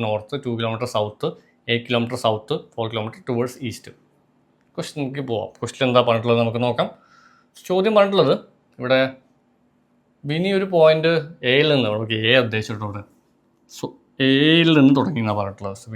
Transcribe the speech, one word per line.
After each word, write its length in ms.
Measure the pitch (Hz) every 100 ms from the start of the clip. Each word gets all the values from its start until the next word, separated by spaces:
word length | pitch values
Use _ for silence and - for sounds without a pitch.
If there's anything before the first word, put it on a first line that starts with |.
| 113
നോർത്ത്, 300 | 107 107 143
ടു 80 | 127 117
കിലോമീറ്റർ 280 | 113 113 123
സൗത്ത്, 340 | 117 104 - 160 - _ _ -
എയ്റ്റ് 140 | 117 117
കിലോമീറ്റർ 280 | 120 117 123 113
സൗത്ത്, 300 | 107 - 160 - -
ഫോർ 100 | 110
കിലോമീറ്റർ 260 | 113 110 113 -
ടുവേർഡ്സ് 280 | 120 127 - 127
ഈസ്റ്റ്. 220 | - - - _ _ _ _ _ _ _ -
ക്വസ്റ്റ്യനിലേക്ക് 480 | 170 151 135 139 131
പോവാം. 180 | 110 98 -
ക്വസ്റ്റ്യൻ 280 | 117 - 131
എന്താ 120 | 123 120
പറഞ്ഞിട്ടുള്ളത് 320 | 117 117 117
നമുക്ക് 180 | 117 117 123
നോക്കാം. 200 | 117 190 - _ _ _ _ _ - -
ചോദ്യം 260 | 185 196 214
പറഞ്ഞിട്ടുള്ളത് 360 | 196 196 139 202 - _ _ -
ഇവിടെ 220 | 123 131 131 - _ _ _ _ _ _ _ _ _ _ 143
വിനി 200 | 156 185 196
ഒരു 80 | 190 175
പോയിന്റ് 360 | 156 156 160 165 151 - 127
എയിൽ 160 | 131 151
നിന്ന്, 160 | 143 113 107
നമുക്ക് 220 | 110 110 110
എ 40 | 127 117
ഉദ്ദേശിച്ചിട്ടുണ്ട്. 560 | 107 107 107 107 101 101 _ _ _ _ _ _ -
So, 80 | - - _ - 135
എയിൽ 420 | 135 151 165 165 156
നിന്ന് 140 | 135 135
തുടങ്ങി 200 | 123 143 110
എന്നാണ് 140 | 104
പറഞ്ഞിട്ടുള്ളത്. 360 | 98 98 101 98
So, 60 | -